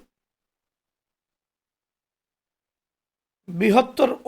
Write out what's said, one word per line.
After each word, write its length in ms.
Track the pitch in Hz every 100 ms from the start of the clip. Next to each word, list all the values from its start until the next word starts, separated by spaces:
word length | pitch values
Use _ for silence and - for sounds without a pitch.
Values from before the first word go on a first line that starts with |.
| - _ _ _ _ _ _ _ _ _ _ _ _ _ _ _ _ _ _ _ _ _ _ _ _ _ _ _ _ _ _ _ _ _ -
বৃহত্তর 600 | 170 214 214 247 - 262 -